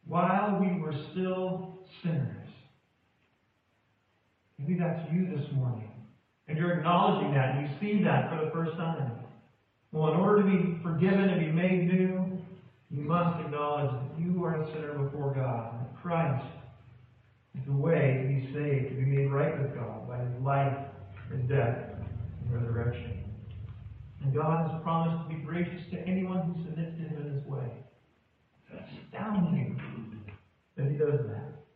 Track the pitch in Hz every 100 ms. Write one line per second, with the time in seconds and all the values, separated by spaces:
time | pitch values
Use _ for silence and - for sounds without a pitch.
0 | 165 175 185 196 208 185 190 170 151 139
1 | 156 185 185 185 185 185 - - - -
2 | 170 156 113 104 - - - _ _ _
3 | _ _ _ _ _ _ _ _ _ _
4 | _ _ _ _ _ - 151 175 165 -
5 | 147 175 185 147 127 135 123 110 104 -
6 | - - _ _ - 156 175 170 170 175
7 | 190 175 - 139 127 - - - 208 208
8 | 165 139 - 156 151 165 165 - 165 156
9 | 127 - - - _ _ _ _ _ 156
10 | 156 165 202 208 190 185 165 - 170 156
11 | 190 196 190 170 156 165 185 185 170 185
12 | 185 185 180 185 - - - _ _ 143
13 | 147 175 170 160 139 147 147 147 139 123
14 | 135 160 175 180 165 156 151 156 147 143
15 | 139 147 139 131 127 117 113 120 - -
16 | 170 170 139 123 - - - - - -
17 | - _ _ _ _ 131 131 139 160 151
18 | 131 131 135 139 - 147 147 135 127 131
19 | 135 139 139 135 - - 131 - 107 -
20 | - 123 123 123 135 139 135 - - -
21 | - - - 131 123 139 117 - - -
22 | - - - - 123 120 117 117 120 -
23 | - - - - - - - - - -
24 | - - 139 151 156 165 160 - 165 165
25 | 165 165 - 160 143 175 175 - - 190
26 | 185 190 185 180 165 165 165 156 165 165
27 | 156 147 143 135 135 131 123 110 - _
28 | _ _ _ _ _ _ _ - - -
29 | - - 214 202 160 135 123 127 - -
30 | 104 107 98 - _ _ _ - 143 147
31 | 147 131 110 104 - - -